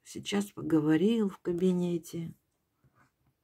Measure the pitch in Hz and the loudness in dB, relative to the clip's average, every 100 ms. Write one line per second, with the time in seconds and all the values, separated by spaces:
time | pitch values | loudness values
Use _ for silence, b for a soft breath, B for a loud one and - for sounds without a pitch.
0 | - - 135 101 - - 151 160 151 156 | -18 -14 -4 -4 -4 -8 0 2 4 4
1 | 196 233 202 175 - 175 185 180 175 175 | 4 2 0 -4 -6 0 2 2 0 -4
2 | 165 170 165 - _ _ _ _ _ b | -6 -10 -12 -14 _ _ _ _ _ b
3 | b _ _ _ | b _ _ _